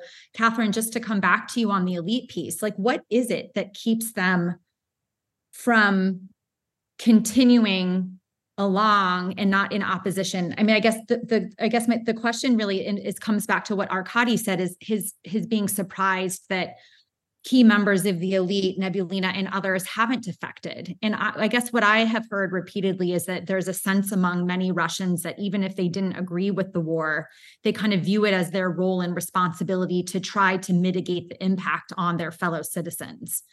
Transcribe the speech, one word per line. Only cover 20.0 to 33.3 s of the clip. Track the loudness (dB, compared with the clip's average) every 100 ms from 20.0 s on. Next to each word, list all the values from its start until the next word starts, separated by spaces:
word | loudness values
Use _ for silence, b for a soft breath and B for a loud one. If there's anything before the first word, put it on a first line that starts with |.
| 0 0
defected. | -4 -10 -12 -12 -12 -10 -12 -4
And | -4 -2
I, | -4
I | 0 0
guess | 0 0
what | 2
I | 4 4
have | 2 0 -2
heard | -2 -2
repeatedly | -2 -6 -2 -2 0 0
is | -2 -4
that | -6 -2
there's | -2 -2
a |
sense | -4 0 0 0
among | 0 0 0 0
many | 0 0
Russians | 0 -2 -2 -2 -2
that | -4 -6
even | -4 -2
if | -2
they | -2 -2
didn't | -2 -4
agree | -4 -4 -2 -2
with | -2 -2
the | -4
war, | -2 -2 0 -2 -6 B B B
they | -2
kind | 0 0
of | 0
view | 2 2
it | 4
as | 2 0
their | -2 -2
role | 0 0 0
and | -2 -4
responsibility | -4 -2 -2 -2 -2 -2 0 -2
to | -2 -4
try | -4 2 2 2
to | 0
mitigate | 2 2 0 -2 -4 -6
the | -6
impact | -2 -2 -2 -6 -6 -4
on | -2 -2
their | -4
fellow | -2 -2 -2
citizens. | -6 -6 -8 -8 -12 -12 -10